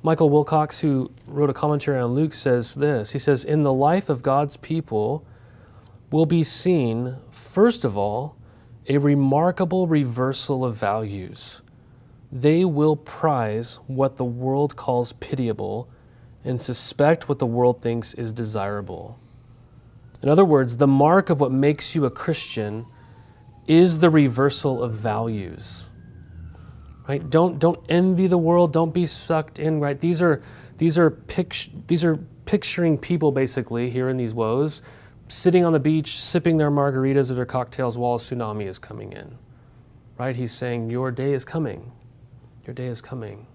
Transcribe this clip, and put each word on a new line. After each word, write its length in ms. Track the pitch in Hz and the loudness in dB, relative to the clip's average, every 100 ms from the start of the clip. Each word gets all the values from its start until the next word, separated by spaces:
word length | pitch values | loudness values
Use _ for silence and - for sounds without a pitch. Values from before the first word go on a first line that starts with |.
Michael 260 | 160 160 156 | 2 4 4
Wilcox, 500 | 147 143 151 151 - | 4 2 0 0 -2
who 300 | 156 135 127 - - | 0 0 -2 -10 -10
wrote 240 | 143 147 | -2 0
a 40 | |
commentary 460 | 143 151 147 143 135 | 0 0 0 0 -2
on 140 | 120 | 0
Luke, 200 | 127 156 | 0 -2
says 420 | - 139 123 117 - | -2 0 0 -2 -2
this. 360 | 147 131 104 | 0 0 -4
He 80 | 139 | -4
says, 260 | - 135 - | 0 0 0
"In 160 | 151 | 0
the 120 | 143 | 2
life 360 | 131 143 180 190 | 2 2 2 0
of 120 | 131 | -4
God's 360 | 135 139 147 - | 0 0 0 -8
people 680 | - 160 160 107 107 151 - - - - - - - - - | -6 -6 -4 -4 -2 -4 -10 -20 -20 -20 -20 -20 -20 -20 -2
will 140 | 151 160 | 0 2
be 180 | 170 | 2
seen, 720 | 156 - 180 175 120 113 127 127 - | 2 0 2 2 2 -2 -6 -10 -18
first 540 | - - - 226 226 123 | -20 -6 2 2 2 -4
of 120 | 101 | -2
all, 380 | 101 107 147 - - - - - - | -2 -4 -8 -12 -20 -20 -20 -20 -2
a 80 | 143 | 2
remarkable 880 | 143 143 135 139 175 180 175 185 180 | 4 4 4 4 2 2 0 0 2
reversal 760 | 156 131 117 131 - - 131 127 | 2 0 -2 -2 -2 -4 -2 -2
of 100 | 110 | -2
values. 840 | 101 107 107 101 92 - - - - - - - - - - | -2 -2 -4 -8 -12 -14 -16 -16 -20 -20 -20 -20 -20 -20 -14
They 320 | 131 143 160 185 | 0 2 4 2
will 300 | 147 156 151 | 4 2 2
prize 840 | - - 160 139 110 107 120 - - | -4 -2 0 2 0 -4 -6 -12 -10
what 300 | 131 135 131 | -2 -2 0
the 80 | 123 | -6
world 500 | 120 127 135 147 - | -4 -2 0 -2 -2
calls 380 | - 123 123 | -2 -2 -2
pitiable 760 | - - 139 120 104 101 104 - - - - - - | -10 -8 -4 -4 -4 -6 -8 -10 -20 -20 -20 -20 -14
and 160 | - 123 | -6 -6
suspect 680 | - 120 - - 147 165 - | -4 -6 -6 2 2 2 0
what 120 | 143 | -2
the 60 | 123 | 0
world 360 | 117 123 123 | 2 2 2
thinks 320 | 117 117 110 | -4 -4 -6
is 180 | - 117 | -8 -8
desirable." 840 | 113 110 107 98 104 95 85 85 - - - - - - - - - - - | -6 -6 -4 -4 -6 -10 -12 -14 -18 -20 -20 -20 -20 -20 -20 -20 -20 -20 -6
In 80 | 135 | 2
other 160 | 156 196 | 6 6
words, 320 | 147 127 117 | 6 2 2
the 100 | 143 | 4
mark 420 | 135 147 185 190 | 6 6 4 4
of 100 | 151 | 0
what 120 | 135 | 2
makes 440 | 131 143 147 - 160 | 2 2 0 -4 -2
you 100 | 131 | -2
a 40 | |
Christian 760 | - - 151 - - 104 107 117 - - - - - - - - | -2 -6 -4 -6 -6 -6 -8 -12 -20 -20 -20 -20 -20 -20 -18 4
is 320 | 160 180 160 | 6 6 6
the 100 | 170 | 6
reversal 720 | 156 139 117 139 - 147 123 | 6 4 4 0 0 -4 -2
of 100 | 120 | -4
values. 960 | 110 110 107 117 107 90 85 - - - - - - - - - - - - - - - | -4 -4 -2 -4 -6 -8 -12 -14 -16 -18 -20 -20 -20 -20 -18 -18 -18 -20 -20 -20 -18 -6
Right? 220 | 139 160 | -6 0
Don't, 300 | 156 180 151 | 2 2 4
don't 200 | 165 - - | 0 0 0
envy 400 | 170 185 180 190 | 2 2 2 2
the 100 | 175 | 2
world. 360 | 165 175 170 | 4 4 4
Don't 200 | 160 165 | 2 0
be 120 | 165 170 | 0 -2
sucked 540 | - - 160 156 - | -4 -2 -2 -2 -4
in, 200 | 156 156 | -2 0
right? 180 | 143 139 | -2 -2
These 240 | 165 165 | -2 2
are, 200 | 175 143 - - - - | 2 2 -2 -20 -20 -2
these 200 | 165 160 | 0 4
are 140 | 160 | 2
pict-, 760 | - - - 180 - - - - | 2 -8 -6 -4 -6 -10 -14 -2
these 160 | 170 | 0
are 140 | 170 160 - - - | 2 0 -6 -16 -2
picturing 520 | 208 - - 170 151 | -2 -2 0 2 0
people 340 | - 170 151 | 0 0 2
basically 580 | 135 131 - 117 117 123 | 2 0 -2 -4 -4 -4
here 200 | 127 127 | -2 -2
in 80 | 131 | -2
these 160 | 117 | -4
woes, 480 | 113 110 123 156 151 - - - - - | -2 -2 0 -2 -4 -14 -20 -20 -20 -12
sitting 340 | - 185 180 | 0 4 4
on 80 | 175 | 4
the 80 | 156 | 4
beach, 400 | 143 156 151 - | 2 0 -2 -6
sipping 380 | - 175 170 160 | -2 0 2 2
their 140 | 147 | 2
margaritas 600 | 143 139 131 135 139 127 | 2 0 0 2 2 0
or 40 | 127 | -2
their 100 | 123 | -4
cocktails 520 | 131 120 - 127 117 | -4 -6 -4 -4 -2
while 180 | 120 120 | -2 -2
a 20 | |
tsunami 480 | - 123 110 107 98 | -4 -6 -6 -6 -8
is 140 | 95 | -10
coming 340 | - 110 104 | -16 -16 -14
in. 240 | 98 - - - - - - - - - - | -16 -18 -20 -20 -20 -20 -20 -20 -20 -20 -8
Right? 180 | 123 123 | -6 -6
He's 160 | 120 | -6
saying, 380 | - 127 120 113 | -6 -6 -4 -4
"Your 220 | 120 131 | -4 -4
day 220 | 123 135 | -4 -2
is 120 | 139 - | -2 -4
coming. 460 | 165 143 - - - - - - - - - - | -6 -6 -8 -16 -20 -20 -20 -20 -20 -20 -20 -16
Your 80 | |
day 140 | 123 127 | -10 -10
is 140 | 117 | -10
coming." 440 | - 127 110 101 120 | -12 -14 -12 -16 -20